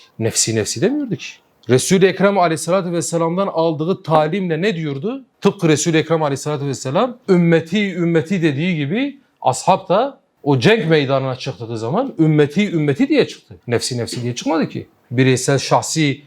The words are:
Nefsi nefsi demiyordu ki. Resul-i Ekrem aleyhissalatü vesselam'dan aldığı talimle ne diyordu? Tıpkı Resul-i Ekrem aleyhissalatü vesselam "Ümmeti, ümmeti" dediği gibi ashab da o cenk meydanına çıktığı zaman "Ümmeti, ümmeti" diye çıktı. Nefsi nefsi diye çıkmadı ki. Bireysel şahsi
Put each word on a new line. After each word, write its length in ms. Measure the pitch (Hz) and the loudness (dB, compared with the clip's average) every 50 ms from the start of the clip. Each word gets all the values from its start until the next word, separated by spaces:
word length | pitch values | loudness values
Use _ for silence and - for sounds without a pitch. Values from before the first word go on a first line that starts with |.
| - _ _ - | -20 _ _ -4
Nefsi 360 | 110 113 - - - - 110 | -4 -2 -2 -2 -2 0 0
nefsi 260 | 110 101 - - 113 | -2 -2 -2 -4 -2
demiyordu 340 | 147 226 285 302 285 247 160 | -2 0 0 -2 -4 -4 -6
ki. 100 | - - - - - _ _ _ _ - - | -8 -8 -14 -18 -20 _ _ _ _ -2 2
Resul-i 380 | 120 127 - - 180 190 185 | 2 2 2 2 2 4 4
Ekrem 320 | 185 175 - 180 202 202 190 | 4 2 4 2 2 4 4
aleyhissalatü 540 | 175 165 160 147 - 165 180 196 170 180 | 2 2 0 -2 -2 0 0 0 0 -2
vesselam'dan 540 | 170 170 151 - 165 165 165 165 175 185 196 | -4 -4 -4 -2 -2 -2 -2 0 0 -2 -2
aldığı 560 | 185 - 160 165 170 160 143 156 175 190 185 | -2 0 0 0 0 0 -2 -2 -2 -4 -4
talimle 600 | - - 160 156 151 156 170 202 190 175 156 151 | -2 0 2 2 2 2 -2 -2 -2 -2 -2 -2
ne 140 | 180 220 190 | -2 -2 -2
diyordu? 480 | 165 160 147 139 135 143 214 262 277 254 _ _ - | -2 -4 -6 -6 -6 -6 -6 -8 -8 -12 _ _ 0
Tıpkı 280 | - 202 - - - 156 | 0 0 2 2 2 2
Resul-i 280 | 151 139 - 175 156 | 2 2 2 2 2
Ekrem 260 | 160 147 - 165 156 | 2 2 2 0 0
aleyhissalatü 440 | 156 143 139 131 - 151 151 139 139 | 0 0 -2 -4 -4 -6 -6 -4 -4
vesselam 520 | 143 127 - - 131 135 185 240 254 233 - - - | -6 -6 -6 -6 -2 0 0 0 0 -4 -6 0 2
"Ümmeti, 640 | 185 175 170 170 165 160 165 165 180 214 208 196 170 | 4 4 4 4 4 2 2 0 -2 -2 -2 -2 -2
ümmeti" 480 | 180 170 170 165 160 151 156 202 185 | -2 -2 2 2 0 0 0 -2 0
dediği 340 | 160 160 135 135 165 190 175 | 0 0 0 0 -2 -2 -2
gibi 440 | 151 143 139 175 240 277 285 - - _ _ _ - | -2 -2 -2 -2 -4 -4 -4 -8 -12 _ _ _ -4
ashab 480 | - 127 123 - - - 190 185 185 - | -2 -2 -2 0 0 0 0 0 2 0
da 320 | 170 208 254 285 277 _ _ _ _ _ | 0 0 0 -2 -6 _ _ _ _ _
o 160 | - 139 143 123 | -2 0 0 4
cenk 300 | 110 196 226 226 165 160 | 4 4 4 4 2 2
meydanına 460 | 160 151 139 127 139 135 135 135 127 | 2 2 2 2 0 -2 -2 -2 -6
çıktığı 420 | - - 139 - - 120 110 120 110 | -6 -8 -10 -10 -10 -10 -8 -6 -6
zaman 360 | 110 117 151 220 277 254 - - | -4 -2 -2 -2 -4 -2 0 0
"Ümmeti, 540 | 160 156 151 151 147 139 - 190 208 196 | 2 4 4 4 4 2 2 0 -2 0
ümmeti" 360 | - 156 151 143 135 - 269 269 | 0 -2 0 0 0 0 0 2
diye 180 | 311 262 165 | 2 2 2
çıktı. 300 | - - - _ - 98 - - | 0 -2 -16 _ -20 -20 -14 -6
Nefsi 320 | - 120 107 - - 123 120 | -2 -2 -2 -2 -4 -6 -6
nefsi 240 | 113 113 - 123 | -6 -6 -6 -6
diye 120 | 117 120 120 | -6 -6 -6
çıkmadı 340 | - - 269 320 320 226 - | -6 -4 -2 -2 -2 -2 -4
ki. 180 | - - - _ _ _ _ - | -6 -10 -12 _ _ _ _ -6
Bireysel 480 | 123 123 131 131 127 123 - - 139 131 | 0 2 4 4 2 2 2 0 0 0
şahsi 640 | - - 147 123 - - - 160 156 143 127 - - | 2 2 0 0 0 0 -2 -2 0 -2 -2 -4 -8